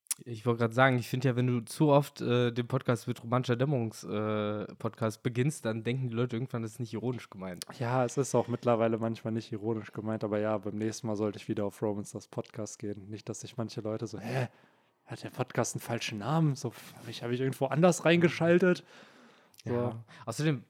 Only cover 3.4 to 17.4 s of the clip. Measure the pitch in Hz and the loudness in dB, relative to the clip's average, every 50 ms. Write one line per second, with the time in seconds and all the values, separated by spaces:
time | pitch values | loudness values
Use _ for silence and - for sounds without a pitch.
3.4 | 127 - 120 120 131 151 147 123 113 110 - - - - 104 104 107 107 107 107 | 2 2 2 2 2 2 2 0 0 -2 -4 -8 -8 -4 -4 -2 0 0 0 0
4.4 | 104 104 104 107 - - - - - 110 - - 117 110 107 - - 131 117 123 | 0 -2 -2 -4 -6 -8 -8 -6 -6 -6 -4 -2 -2 -2 -2 -2 -4 -2 0 0
5.4 | 127 156 151 - - 113 110 113 110 120 123 131 127 123 113 113 123 123 113 113 | 0 0 0 -2 -4 -4 -4 -2 -2 -2 -2 -2 -2 -2 0 0 0 0 -2 -4
6.4 | - - - 117 113 110 - - 123 110 113 104 107 123 123 107 - - - 95 | -4 -4 -4 -6 -6 -6 -6 -8 -8 -6 -6 -4 -2 -2 -4 -4 -8 -14 -14 -12
7.4 | 92 92 90 87 - - - - 120 117 127 131 123 120 - 143 131 - - 120 | -10 -10 -10 -10 -12 -12 -8 -4 -2 0 2 2 2 2 0 0 0 4 4 4
8.4 | 110 120 120 - - 120 120 110 117 113 113 107 113 117 113 - - 113 110 113 | 4 2 0 0 2 4 4 6 4 4 2 2 0 -2 -4 -4 -4 -4 -4 -4
9.4 | 110 - 113 101 101 113 113 110 101 - - 113 104 110 110 104 110 104 104 104 | -4 -6 -8 -4 -2 -2 -2 -2 -4 -8 -10 -6 -4 -4 -2 -2 0 0 0 0
10.4 | 107 107 110 104 95 104 101 104 110 110 104 - - 110 107 101 110 104 101 107 | 2 2 0 0 -2 -4 -4 -2 -2 -2 -2 -2 -4 -4 0 0 0 0 0 -2
11.4 | - - 110 110 104 101 - - 117 107 101 104 95 - - 104 - - - 120 | -4 -4 -2 0 -2 -2 -2 -2 -2 -2 -2 -2 -6 -8 -10 -12 -12 -8 -8 -8
12.4 | 110 - - 110 104 101 - - 110 104 101 104 95 104 107 104 - - 107 - | -8 -8 -8 -10 -8 -8 -10 -8 -8 -8 -8 -8 -10 -12 -14 -10 -10 -10 -10 -10
13.4 | - - - - 113 107 - 120 104 110 110 110 117 107 - 95 101 117 127 131 | -12 -10 -8 -6 -6 -6 -6 -6 -4 -4 -4 -4 -6 -8 -8 -8 -6 -4 -2 -2
14.4 | 123 - - _ _ _ _ _ _ _ _ _ _ - 127 - - 113 - - | -2 -4 -6 _ _ _ _ _ _ _ _ _ _ -14 -14 -12 -12 -10 -6 -6
15.4 | 127 - - - 113 - - 117 - - 120 117 - - 117 104 104 127 156 165 | -6 -2 -2 -2 -2 -2 -4 -6 -6 -4 -4 -4 -4 -4 -6 -4 -2 0 2 4
16.4 | 160 151 131 - - 120 - - - - - - - 117 113 - 123 120 123 123 | 4 4 2 0 -4 -8 -8 -10 -16 -18 -18 -14 -12 -12 -10 -6 -4 -2 -2 0